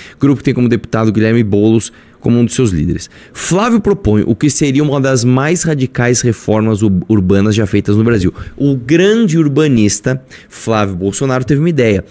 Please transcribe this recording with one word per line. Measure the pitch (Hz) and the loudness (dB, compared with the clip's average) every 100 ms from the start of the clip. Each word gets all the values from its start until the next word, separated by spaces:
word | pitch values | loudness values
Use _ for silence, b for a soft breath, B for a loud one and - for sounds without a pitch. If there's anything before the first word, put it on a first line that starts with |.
| B B | B B
grupo | 143 135 | 0 0
que | |
tem | - | -2
como | 123 120 | 0 0
deputado | 117 - 113 110 | 0 -2 -2 0
Guilherme | 104 110 117 | 2 2 2
Boulos | 107 101 107 113 - B B B | 2 2 2 2 -2 B B B
como | - 120 | -2 0
um | 120 | 0
dos | - | 0
seus | 120 | 0
líderes. | 87 80 - - B B | 0 -2 -4 -8 B B
Flávio | - - 175 233 226 | -10 -2 0 2 0
propõe | 202 196 - 107 - | 0 0 0 0 0
o | |
que | 113 147 | 0 0
seria | - 151 135 | 0 0 0
uma | 151 143 | 0 0
das | 135 131 120 | 0 0 2
mais | 127 143 175 | 0 0 -2
radicais | 165 151 131 - 120 123 | -2 -2 -4 -2 0 0
reformas | 123 110 - 107 110 107 | 0 -2 -2 0 0 0
ub-, | 107 92 - | 0 0 0
urbanas | 110 92 98 104 | 0 2 2 2
já | 107 104 | 0 0
feitas | 101 101 104 | -2 0 0
no | 113 | 2
Brasil. | 117 90 B B - | 0 -2 B B -4
O | 143 135 | -2 -2
grande | 117 170 190 226 220 160 | 0 2 2 2 2 2
urbanista | 151 135 156 120 104 - - 131 - B B | 0 2 2 2 2 0 -2 -4 -8 B B
Flávio | - - 110 101 92 | -12 -4 -2 -2 -4
Bolsonaro | 98 98 135 127 | -6 -4 -2 -2
teve | 123 143 | -2 0
uma | 165 | 0
ideia. | 151 117 98 - | 0 0 0 -4